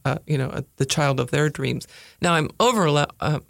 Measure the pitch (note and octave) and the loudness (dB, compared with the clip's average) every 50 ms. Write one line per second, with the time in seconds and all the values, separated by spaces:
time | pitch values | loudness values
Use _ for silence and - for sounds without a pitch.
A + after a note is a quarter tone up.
0 | - C#3 C3 - - - D3+ C3+ C3 - - - C3+ - _ - C#3 C3+ - D#3 | -4 -4 -4 -4 -4 -4 -2 -2 -2 -4 -6 -8 -10 -6 _ -4 -4 -2 0 0
1 | D3 C#3 C#3 C3 B2+ C3 - C#3+ D3+ D3+ C#3+ - C3+ B2+ - C#3 - - - - | 2 2 2 0 -2 0 0 0 0 0 -2 -4 -4 -4 -4 -4 -8 -12 -18 -20
2 | - - - - - F3 E3+ D#3+ D3+ - - - A3 B3 B3 A3 F3 D3+ D3 D3 | -20 -20 -6 -2 0 2 2 2 0 0 0 2 2 4 4 4 4 4 4 2
3 | C#3+ - - - - - D3 - - | 0 -2 -4 -4 -2 -2 -2 -2 -4